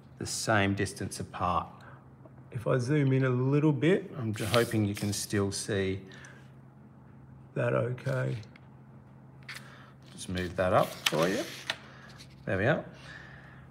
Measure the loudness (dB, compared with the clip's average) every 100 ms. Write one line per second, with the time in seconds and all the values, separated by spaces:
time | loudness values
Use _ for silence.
0 | -18 -10 -6 -4 2 4 4 2 -2 -4
1 | -8 -6 -8 -4 0 0 -2 -10 -20 -20
2 | -20 -20 -20 -20 -12 -4 2 2 4 4
3 | 4 4 4 4 4 4 4 4 4 4
4 | 0 -6 -4 -2 2 4 4 4 2 0
5 | -2 -2 -2 0 0 -2 -2 0 0 -2
6 | -8 -16 -18 -20 -20 -20 -20 -20 -20 -20
7 | -20 -20 -20 -20 -10 -2 0 2 0 -2
8 | -2 -2 -2 -4 -8 -18 -20 -20 -20 -20
9 | -20 -20 -20 -20 -16 -16 -16 -20 -20 -20
10 | -20 -14 -6 -4 -2 0 4 4 2 0
11 | 0 2 2 2 -2 -8 -8 -8 -10 -20
12 | -20 -20 -20 -10 -2 2 2 2 -2 -14
13 | -16 -16 -16 -18 -20 -20 -20